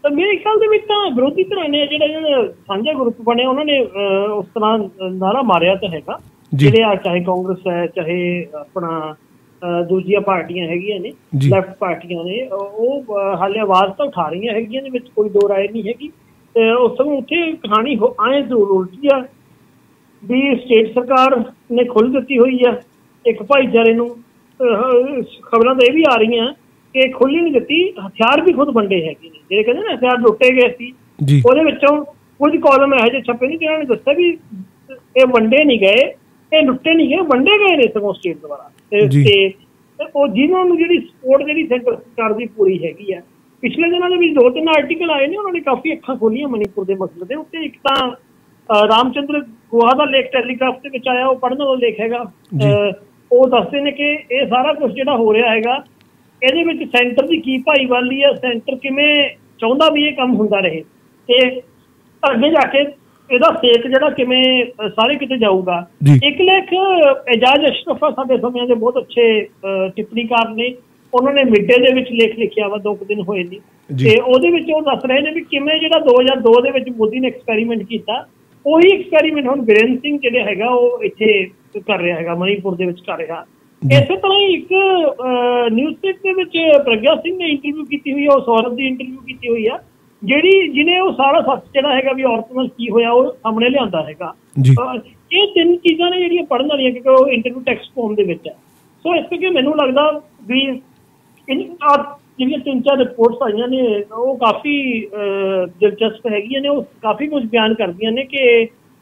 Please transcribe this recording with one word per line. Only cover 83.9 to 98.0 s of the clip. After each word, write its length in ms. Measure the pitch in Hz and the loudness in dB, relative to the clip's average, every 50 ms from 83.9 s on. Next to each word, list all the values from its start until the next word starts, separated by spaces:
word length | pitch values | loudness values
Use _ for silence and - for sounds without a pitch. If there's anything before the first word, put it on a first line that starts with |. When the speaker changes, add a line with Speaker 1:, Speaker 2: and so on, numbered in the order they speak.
| 131 | 4
Speaker 1:
ਇਸੇ 200 | 285 - - 370 | 4 4 4 -2
ਤਰ੍ਹਾਂ 220 | 381 - 392 392 403 | -2 0 0 2 2
ਹੀ 160 | 403 392 359 | 2 2 0
ਇੱਕ, 140 | 302 254 - 370 | -2 -2 -2 0
ਅਹ, 1000 | 381 392 381 381 359 330 285 262 - 247 254 254 247 247 247 247 240 240 233 | 2 2 2 2 2 2 0 -2 -2 -4 -2 -2 0 0 0 2 2 0 0
news 260 | 220 226 269 311 - | 0 0 0 -2 -4
ਪੇਪਰ 220 | - - 381 370 370 - | -4 -6 -6 -6 -4 -4
ਦੇ 80 | 381 370 | -4 -2
ਵਿੱਚ 500 | 381 370 349 - 330 330 320 294 277 285 | -2 -4 -4 -2 0 4 6 6 6 4
ਪ੍ਰਗਿਆ 320 | 247 233 214 214 277 320 | 2 -2 0 2 2 0
ਸਿੰਘ 220 | - 320 330 370 370 | 0 -2 -6 -6 -4
ਨੇ 60 | 349 | -4
interview 400 | 320 294 277 - 294 285 311 294 | -4 -4 -4 -4 -8 -8 -8 -8
ਕੀਤੀ 280 | 233 285 285 _ 285 269 | -8 -8 -8 _ -6 -4
ਹੋਈ 140 | 285 285 | -2 2
ਆ, 20 | 294 277 | 2 2
ਉਹ 60 | 269 | 2
ਸੌਰਵ 360 | 262 240 233 226 220 254 240 | 2 2 0 0 0 -2 -4
ਦੀ 100 | 240 269 | -4 -4
interview 340 | 262 262 254 262 254 - 269 | -6 -6 -6 -10 -14 -14 -16
ਕੀਤੀ 280 | - 262 262 - 240 240 | -18 -20 -20 -12 -6 -4
ਹੋਈ 180 | 233 233 214 | -4 -2 -2
ਆ, 120 | 220 269 359 - _ _ _ _ _ _ _ - | -2 -4 -4 -12 _ _ _ _ _ _ _ -4
ਜਿਹੜੀ, 440 | 190 262 294 320 370 392 392 370 302 | -2 0 2 4 6 6 4 4 2
ਜਿਹਨੇ 320 | 262 269 302 339 349 359 | 0 0 0 0 0 0
ਉਹ 120 | 381 381 - | 0 -2 0
ਸਾਰਾ 280 | 233 262 277 285 330 | 0 2 2 2 2
ਸੱਚ 220 | 294 320 277 - - _ _ | 2 0 -2 -4 -6 _ _
ਜਿਹੜਾ 220 | 277 269 294 262 | -2 0 0 0
ਹੈਗਾ 160 | 262 262 269 262 | 0 0 -2 -4
ਵੀ 100 | 262 262 | -2 -2
ਔਰਤ 300 | 262 233 220 226 - 254 | -2 -2 -2 -6 -6 -6
ਨਾਲ 160 | 254 262 254 | -6 -6 -6
ਕੀ 220 | - - 233 233 | -6 -8 -8 -2
ਹੋਇਆ 200 | 196 233 233 233 | 0 0 2 4
ਉਹ 220 | 240 247 262 - - | 2 2 2 2 -2
ਸਾਹਮਣੇ 360 | - _ 220 220 220 233 247 | -6 _ -4 -2 0 0 0
ਲਿਆਂਦਾ 340 | 262 285 247 202 175 160 151 | 0 0 -2 -2 -4 -6 -6
ਹੈਗਾ। 320 | 147 156 _ 180 160 - _ _ _ _ 143 | -6 -10 _ -14 -14 -14 _ _ _ _ 2
Speaker 2:
ਜੀ। 120 | 135 127 135 | 4 4 4
Speaker 1:
ਅਹ, 260 | 226 247 262 254 233 - - _ _ _ _ - | 4 2 -2 -6 -8 -10 -14 _ _ _ _ 0
ਇਹ 140 | 370 415 | 0 0
ਤਿੰਨ 300 | 403 - 359 330 339 349 | 2 2 2 2 2 2
ਚੀਜ਼ਾਂ 340 | - - 349 320 320 349 349 | 2 2 0 0 2 0 -2
ਨੇ 100 | 359 370 | 0 -2
ਜਿਹੜੀਆਂ 240 | 359 339 339 349 320 | -2 0 0 -2 -2
ਪੜ੍ਹਨ 220 | - 269 247 269 | -2 -2 -2 -2
ਵਾਲੀਆਂ, 260 | 302 302 277 262 254 240 | -2 -2 0 0 -2 -2
ਕਿਉਂਕਿ 160 | 240 240 269 | -2 2 4
ਉਹ 200 | 262 262 262 285 | 6 6 6 4
interview 340 | 254 233 226 254 240 262 254 | 2 -2 -4 -4 -8 -6 -4
text 280 | 262 247 - - - | -4 -4 -4 -8 -14
form 240 | _ 269 | _ -6